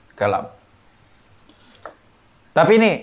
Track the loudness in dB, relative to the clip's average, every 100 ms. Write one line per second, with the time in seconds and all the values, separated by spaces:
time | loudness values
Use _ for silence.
0 | _ -8 -6 -6 -8 -20 _ _ _ _
1 | _ _ _ _ _ _ _ _ -20 -20
2 | _ _ _ _ _ 0 2 4 2 -2